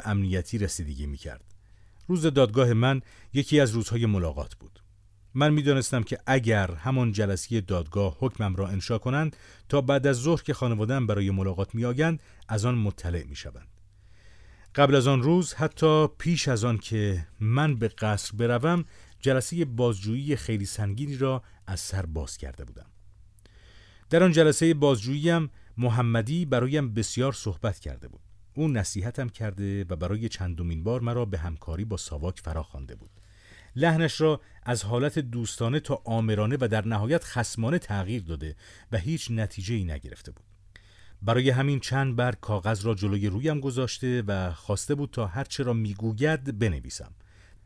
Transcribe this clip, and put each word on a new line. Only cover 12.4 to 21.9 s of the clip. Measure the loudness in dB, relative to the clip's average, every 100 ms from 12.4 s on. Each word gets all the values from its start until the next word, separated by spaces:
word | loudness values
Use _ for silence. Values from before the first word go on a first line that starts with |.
| -6
از | -2 0
آن | 0
مطلع | 0 -4 -6 -6
می‌شوند. | -6 -12 -14 -16 -20 -20 -20 -20 -20 -20 -20 -20 -20 -20 -4 4
قبل | 6 6
از | 6
آن | 4
روز، | 4 4 2
حتی | -2 -4 2 4 4 2 0
پیش | -2 0 0
از | 0
آن | 0 -2
که | -2 -2 0 -2 -6 -4
من | 0 2 2 0
به | -2
قصر | -2 -2 0 -2 -2
بروم، | 0 2 2 0 -2 -10 -20 -4
جلسه | 0 0 0 -2 -2
بازجویی | 2 0 0 -2 -2 -2 -2
خیلی | -2 -4 -4
سنگینی | -4 -4 -4 -4 -2
را | -2 -2 -6 -16 -8
از | -8
سر | -4